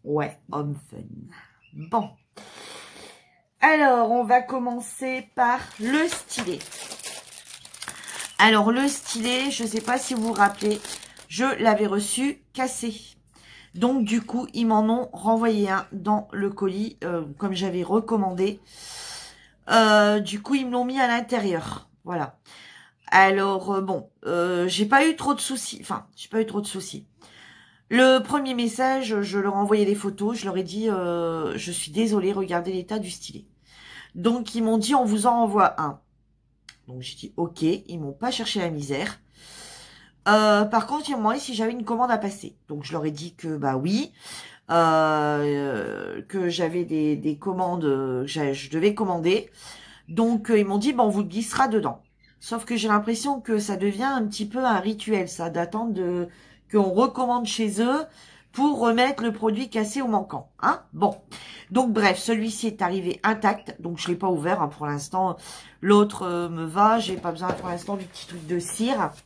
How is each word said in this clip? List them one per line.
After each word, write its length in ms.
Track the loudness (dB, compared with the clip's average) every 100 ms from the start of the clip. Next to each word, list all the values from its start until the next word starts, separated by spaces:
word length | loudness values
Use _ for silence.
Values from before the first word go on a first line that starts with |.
| -2
Ouais, 340 | -2 -2 -8 -10
homme 260 | -6 -6 -8 -12
fun. 140 | -18 -16 -16 -18 -20 -20 _ _
Bon. 380 | -16 -4 -2 -2 -12 _ -20 -20 -20 -18 -18 -18 -20 -20 -20 _ _ _ _
Alors, 520 | 6 6 6 6 4
on 120 | 2
va 180 | 4 2
commencer 880 | 2 -4 -4 -6 -8 -6 -4 -6 -6 0
par 240 | 2 2 -4 -6
le 260 | -2 0 0
stylet. 520 | -4 -6 -6 -4 -6 -8 -12 -12 -10 -10 -12 -14 -20 -18 -20 -18 -14 -14 -12 -12 -10 -8 4
Alors, 340 | 6 8 4
le 160 | 2 0
stylet, 640 | -2 -6 -4 -2 0 -2
je 140 | -4 -4
sais 160 | -4
pas 160 | -2 -2
si 160 | -2
vous 140 | -2 0
vous 40 |
rappelez, 480 | 4 2 4 0 0 -4 -12 -12 -20 -12
je 340 | -2 0 2
l'avais 260 | 2 4 2
reçu 580 | 0 -2 -2 -2 -4 _
cassé. 480 | -6 -4 -4 -6 -8 -18 _ _ -20 -20 -20 -18 0
Donc, 300 | 2 2 2
du 160 | 0
coup, 260 | 0 -6 -4
ils 120 | -2 4
m'en 220 | 4 4
ont 220 | 2 -2
renvoyé 580 | -2 2 4 4 2 2
un 160 | 0 -4
dans 380 | -6 0 0 0
le 200 | -4 -4
colis, 460 | 0 -2 -2 -6 -6
euh, 220 | -6 -4 -6 -6
comme 140 | -4
j'avais 320 | -2 -2 -2
recommandé. 800 | 0 0 2 0 0 0 -2 -2 _ -18 -16 -14 -14 -14 -16 -20 _ _ 2
Euh, 520 | 4 8 6 6 2
du 200 | -2 -8
coup, 140 | -2 -2
ils 100 | 0
me 60 |
l'ont 140 | -2 -2
mis 160 | 0
à 60 | 0
l'intérieur. 800 | 0 0 0 0 -2 -4 -12 -14 _ -6
Voilà. 340 | -6 -6 _ -20 -20 -20 -20 -20 _ 4
Alors, 640 | 6 8 6 2 -2 -2
euh, 80 | -2
bon, 300 | -2 -4 -6 _ -4
euh, 400 | 0 0 0 0
j'ai 180 | 0 4
pas 220 | 4 4
eu 80 | 2
trop 180 | -2
de 60 | -2
soucis. 400 | -4 -6 -8 -12
Enfin, 240 | -10 -10 -10 -20
j'ai 140 | -6
pas 120 | -2
eu 40 | -2
trop 160 | -4
de 60 | -6
soucis. 400 | -8 -10 -14 -16 _ -20 -20 -20 -20 -20 _ _
Le 300 | 6 6 6
premier 340 | 2 -2 -2
message, 680 | -2 -2 0 0 0 0 -2
je 180 | 0 0
leur 160 | 0 0
ai 20 |
envoyé 260 | 2 4
des 120 | 4 2
photos. 420 | -2 -2 -4 -2
Je 80 | -4
leur 140 | -4
ai 20 |
dit, 300 | -4 -2 -2
euh, « 600 | 0 -2 -2 -2 -2 -4 -4
Je 140 | -6
suis 200 | -8 -4
désolée, 420 | 0 2 2 0
regardez 380 | -2 -2 -2 -2
l'état 280 | -6 -4 -6
du 100 | -6
stylet. » 380 | -12 -14 -16 -20 _ _ -20 -20 -20 -18
Donc, 400 | -2 0 0 -2
ils 80 | -2
m'ont 160 | 2 2
dit, « 160 | 4
On 120 | 2 4
vous 200 | 2 4
en 60 |
envoie 500 | 4 4 4 4 2
un. » 200 | -6 -6 _ _ _ _ _ _ -20 _ -16
Donc, 140 | -14
j'ai 140 | -14 -14
dit, « 180 | -12 -6
Ok. » 260 | -6 0
Ils 340 | 0 0 -6 -10
m'ont 160 | -10
pas 160 | -6 -4
cherché 300 | -4 -4 -2
la 100 | -2
misère. 500 | -4 -4 -4 -4 -8 _ _ -20 -18 -18 -18 -20 -20 -20 _ 4
Euh, 380 | 6 6 4 4
par 200 | 0 0
contre, 240 | -6 -4
ils 40 |
m'ont 40 | 0
demandé 220 | 0 0
si 160 | -4 -2
j'avais 160 | -2
une 140 | -4 -4
commande 260 | 0 2
à 80 | 0
passer. 380 | -2 -8 -16 -18 _
Donc, 160 | -12
je 100 | -6
leur 140 | -4 -4
ai 40 |
dit 220 | -6 -14
que, 240 | -10 -8 -4
bah 180 | -2 0
oui, 360 | 0 0 -2 _ -16 -16 -16 -20 0
euh, 1500 | 4 6 6 4 2 2 0 0 0 -2 -2 -4 -6 -8 -10 -8
que 200 | -2 -2
j'avais 380 | 0 -2 -2 -2
des, 300 | 0 0 0
des 240 | -2 -4
commandes, 460 | -4 -2 -2 0 0
euh, 420 | 0 0 -2 -4
j'a-, 260 | -2 -2
je 160 | -4 -6
devais 240 | 2 2
commander. 560 | 2 -2 0 2 2 -2 -20 -20 -20 -20 -20 -6
Donc, 420 | 0 2 2 4
euh, 80 | 4
ils 60 | 4
m'ont 100 | 2
dit, « 160 | 0
Bon, 120 | 2 2
on 40 |
vous 160 | 2 -2
glissera 420 | -4 -4 0 2
dedans. » 360 | 2 0 -6 _ _ _ _
Sauf 220 | -8 -6
que 140 | -2 -2
j'ai 100 | 2
l'impression 540 | 2 2 -2 -2 -4
que 180 | 0 0
ça 160 | 0 0
devient 280 | 0 0
un 220 | -2 0 -2
petit 220 | -4 -6
peu 160 | 0
un 160 | 2 2
rituel, 480 | 0 -4 -2 -2 -2
ça, 220 | -4 -4
d'attendre 420 | -2 -2 -2 -4
de, 380 | -2 -2 -2 -4 -10 -20 -20 _
qu'on 180 | 2 4
recommande 560 | 4 2 2 0 0 -2
chez 360 | -2 -2 2
eux 240 | 2 2 -2 -14 -20 -20 _
pour 260 | 0 0 4
remettre 440 | 2 4 2 2
le 100 | -2
produit 360 | 0 0 0 -2
cassé 320 | -2 -2 -2
ou 60 | 0
manquant. 420 | 0 -2 -10 -12 _
Hein ? 200 | 0 0 -6
Bon. 280 | -2 0 -2 _ -20 -18 -20 -2
Donc, 220 | 0 2
bref, 260 | 4 4 2
celui-ci 500 | 0 0 -2 -4 -6
est 140 | -2
arrivé 380 | -2 -2 -4 -2
intact. 520 | -2 2 0 0 -8 -12
Donc, 160 | -10 -6
je 100 | -4
l'ai 80 | -2
pas 140 | 0
ouvert, 320 | 0 0 0
hein, 80 | -2
pour 160 | -4 -6
l'instant. 500 | -6 -4 -2 -2 -4 -12 -18 -20 _
L'autre, 400 | 6 6 6 0
euh, 260 | -4 -4 -4
me 160 | -4
va. 340 | -4 4 4 4
J'ai 180 | 0 -4
pas 160 | -6
besoin 180 | -4 -6
pour 160 | -4 -6
l'instant 300 | -8 -6 -8
du 80 | -8
petit 220 | -16 -16
truc 200 | -14 -6
de 100 | -4
cire. 540 | -4 -2 -2 0 -2 -6